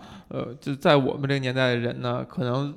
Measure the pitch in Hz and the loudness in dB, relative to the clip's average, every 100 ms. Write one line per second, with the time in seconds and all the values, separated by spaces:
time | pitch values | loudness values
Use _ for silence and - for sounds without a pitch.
0 | - - - 135 - 120 - 139 175 147 | -12 -20 -12 -8 -8 -8 -6 0 6 6
1 | 131 - 139 139 131 131 127 120 120 127 | 6 0 0 0 0 2 2 2 -2 -4
2 | 123 127 127 - 123 127 143 | -4 -4 -4 -4 -2 0 -2